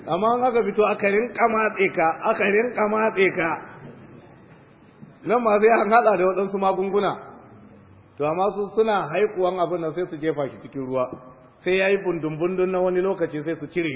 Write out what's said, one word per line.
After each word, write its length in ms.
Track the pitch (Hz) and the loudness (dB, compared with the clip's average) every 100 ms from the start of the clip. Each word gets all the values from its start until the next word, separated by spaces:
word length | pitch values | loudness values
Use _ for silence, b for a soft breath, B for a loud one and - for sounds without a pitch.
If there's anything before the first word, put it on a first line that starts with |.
| - | -4
Amma 280 | 165 220 247 | 0 0 2
in 60 | |
aka 200 | 254 233 | 2 2
fito 200 | 202 202 202 | 0 2 0
aka 220 | 202 202 | 2 0
rinka 360 | 202 233 - 233 | 2 0 0 2
matse 400 | 214 214 185 190 180 | 2 0 0 0 2
ka, 120 | 165 160 214 | 0 0 0
aka 140 | 214 196 | 0 2
rinka 420 | 202 247 214 208 | 2 0 0 0
matse 380 | 214 220 190 190 175 | 2 0 2 2 2
ka, 140 | 165 151 - - - - - - - - - - - - - - - - 160 | -4 -4 -10 -18 -20 -20 -20 -20 -20 -20 -20 -20 -20 -20 -20 -20 -20 -10 -2
nan 160 | 240 | 0
ma 160 | 226 208 | 2 4
sai 100 | 220 | 4
an 200 | 226 208 | 4 4
haɗa 260 | 226 220 190 | 4 6 4
da 60 | 185 | 2
waɗansu 320 | 185 196 196 | 2 -2 0
magunguna. 520 | 190 185 190 202 185 131 - - - - - - - - - - | 0 0 0 0 0 -2 -10 -20 -20 -20 -20 -20 -20 -20 -16 -4
To 80 | 147 | -2
amma 200 | 165 190 | 0 -2
su 160 | 190 202 220 | -2 -4 0
suna 340 | 220 202 147 | 2 0 0
haikuwan 500 | 170 208 185 180 185 | -2 -2 0 0 0
abin 220 | 165 175 | -2 -2
nan 120 | 160 | -4
sai 120 | 156 180 | -4 -6
su 100 | 160 | -4
jefa 300 | 156 147 135 | -4 -2 -4
shi 80 | 101 | -6
cikin 240 | - 139 131 | -12 -10 -4
ruwa. 240 | 127 127 - - - - _ | -2 -2 -6 -18 -20 -20 _
Sai 140 | 180 190 | 0 2
ya 100 | 190 | 2
yi 80 | 196 | 0
bundun-bundun 720 | 180 170 156 156 175 185 185 | 0 -2 -4 -2 -2 0 0
na 100 | 185 | 0
wani 220 | 185 180 | 0 0
lokaci 420 | 190 190 165 147 | 0 0 -4 -4
sai 120 | 151 156 | -6 -6
su 80 | 147 | -6
cire 220 | 175 160 | -4 -4